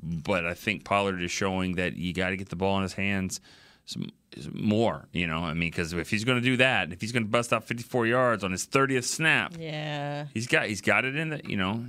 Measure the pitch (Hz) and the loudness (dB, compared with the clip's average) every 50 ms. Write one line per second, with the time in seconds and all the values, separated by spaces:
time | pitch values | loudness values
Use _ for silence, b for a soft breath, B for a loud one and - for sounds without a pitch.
0 | - 80 85 80 73 98 101 90 85 85 87 - - 110 101 78 - - 101 101 | -8 -6 -6 -4 -2 0 0 0 0 -2 -4 -4 -2 -4 -4 -2 -2 0 2 2
1 | 101 98 95 90 87 87 - - 104 95 92 92 92 92 87 87 90 85 60 - | 2 2 0 -2 -2 -2 -2 0 0 0 0 0 0 0 0 0 0 -2 -2 -2
2 | 82 90 85 92 92 92 95 92 98 - - 87 95 98 98 98 95 90 - - | -4 -2 0 0 0 0 0 -2 -6 -6 -4 -2 0 2 2 2 0 -2 -2 -2
3 | 98 98 101 98 95 92 - - B B B B B B B B B - - - | -2 0 0 0 -2 -2 -4 -8 B B B B B B B B B -10 -8 -8
4 | - - - _ _ - - - 71 73 - - - 107 104 107 117 104 76 71 | -8 -8 -10 _ _ -18 -16 -14 -12 -10 -6 -2 2 4 4 4 4 2 2 -2
5 | - - - 80 87 82 80 80 87 82 76 85 85 82 - - 87 78 85 85 | -8 -6 -2 -2 0 0 0 -2 -2 -2 0 0 0 0 0 -2 -2 -2 -2 -4
6 | 82 - 110 104 107 127 127 123 117 127 127 123 131 131 123 101 92 78 90 - | -2 -2 -2 -2 2 2 2 2 4 2 4 4 4 4 4 2 0 -2 -4 -6
7 | 110 110 120 120 110 101 120 120 117 - 120 113 - - 117 120 117 - - 127 | -6 -2 -2 -2 0 2 2 0 2 2 0 0 0 -2 -8 -8 -6 -2 0 2
8 | 113 113 120 127 127 123 113 101 101 92 92 90 - - - 135 135 135 135 127 | 2 4 4 4 4 2 2 0 0 -2 -2 -4 -2 2 4 4 4 4 2 0
9 | 120 - - - 160 160 147 123 - - - 165 165 156 156 151 151 151 147 147 | 0 -2 -2 2 2 4 4 4 2 0 -4 -8 -8 -8 -6 -6 -4 -4 -4 -4
10 | 143 143 147 143 147 143 - 110 113 123 156 156 123 101 107 95 - 107 101 104 | -4 -4 -4 -6 -6 -6 -4 -4 -2 2 2 2 2 2 -2 0 2 4 4 4
11 | 120 131 135 151 160 160 151 - - - - 101 92 95 107 113 120 | 2 0 0 -2 -2 -4 -4 -6 -6 -4 -2 0 0 0 0 -2 -4